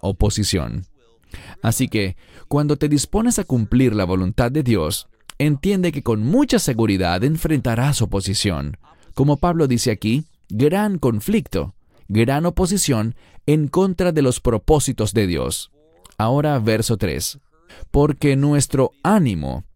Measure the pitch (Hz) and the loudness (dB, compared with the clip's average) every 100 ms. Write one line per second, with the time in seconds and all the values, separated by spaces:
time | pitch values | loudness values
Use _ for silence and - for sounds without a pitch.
0 | 95 95 104 107 98 92 60 60 95 _ | -6 0 0 0 -2 -2 -4 -8 -10 _
1 | _ _ _ - - - 113 - 127 107 | _ _ _ -20 -20 -6 -2 0 -2 -2
2 | 95 - - - - 143 147 147 151 147 | -4 -6 -16 -20 -4 0 0 0 0 0
3 | - 202 233 226 196 127 107 120 131 104 | 0 0 0 0 0 -2 2 2 4 2
4 | 90 92 92 - 123 147 123 104 76 101 | 0 0 -2 0 -2 0 0 0 0 -4
5 | - _ - - 147 139 190 196 175 143 | -10 _ -16 -4 -2 0 0 0 -2 -2
6 | 120 107 113 233 294 233 - 113 110 95 | -2 -2 0 2 2 2 0 0 0 2
7 | 87 90 131 160 - 147 120 113 139 139 | 0 0 0 0 0 0 0 0 0 0
8 | 104 98 95 98 101 78 73 - - - | -2 -2 -4 -2 -2 -2 -6 -10 -16 -20
9 | - - 139 143 175 170 143 120 123 107 | -10 0 2 2 0 2 2 0 0 -2
10 | 107 131 - _ - 104 147 185 208 180 | -2 -2 -4 _ -10 0 2 2 0 -2
11 | 131 107 - 214 135 92 73 - _ _ | -2 -2 0 -2 -2 -6 -6 -10 _ _
12 | - 104 117 143 175 175 185 196 - 117 | -4 0 2 2 0 0 0 0 0 0
13 | 113 - - - - 156 143 185 190 175 | -2 -6 -14 -6 0 0 2 0 0 0
14 | 180 156 131 123 - 92 - 151 139 - | 0 2 2 2 0 0 2 2 2 -2
15 | 107 113 98 78 64 - - _ _ _ | -2 0 0 0 -4 -6 -10 _ _ _
16 | - - 110 139 151 139 110 110 113 110 | -14 -4 0 2 2 0 2 0 0 -2
17 | 95 64 - - _ _ _ - - 135 | -2 -4 -6 -10 _ _ _ -18 -2 2
18 | 151 143 147 135 143 147 - 135 127 - | 2 2 0 2 2 2 2 0 0 0
19 | 165 214 135 87 67 65 - | 0 2 2 0 -4 -6 -10